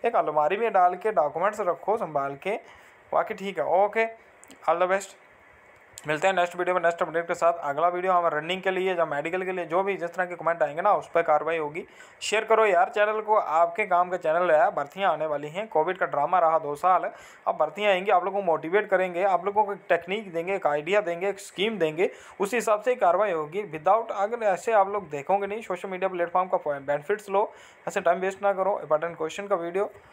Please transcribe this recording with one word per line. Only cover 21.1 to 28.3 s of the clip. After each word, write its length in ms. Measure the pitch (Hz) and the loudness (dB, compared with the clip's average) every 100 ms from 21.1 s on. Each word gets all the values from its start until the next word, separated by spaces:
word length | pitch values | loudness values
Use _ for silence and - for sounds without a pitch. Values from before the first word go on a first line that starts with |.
| 170 196 | -2 -4
एक 100 | 190 | -4
स्कीम 380 | - - 208 214 | -12 -2 -2 0
देंगे, 320 | 156 156 196 - - - | -2 0 -2 -2 -20 -6
उस 140 | 196 | -2
हिसाब 280 | 240 208 208 | 0 0 0
से 100 | 254 | 0
ही 40 | |
कार्रवाई 360 | 247 185 180 214 | 2 2 4 2
होगी। 320 | 160 151 185 196 | 0 -4 -6 -8
Without, 400 | 156 165 220 226 | -2 2 2 0
अगर 340 | 214 202 233 | -4 -2 0
ऐसे 260 | 214 175 - | 0 0 2
आप 160 | 220 196 | 2 2
लोग 200 | 208 170 | -2 -6
देखोगे 380 | 143 139 202 196 | -10 -2 -2 0
नहीं, 140 | 214 | -6
सोशल 280 | 220 180 196 | -6 -8 -6
मीडिया 200 | 185 190 | -4 -4
प्लेटफॉर्म 380 | 180 170 185 185 | -2 0 0 0
का 100 | 180 151 | -2 -2
बेनिफिट्स 600 | 139 139 147 147 208 - | -6 -4 -4 -2 -4 0
लो, 220 | 196 214 - - - - | 0 0 -6 -20 -12 -6
ऐसे 140 | 196 | 0
टाइम 180 | 170 175 | 0 0
वेस्ट 240 | 190 | -2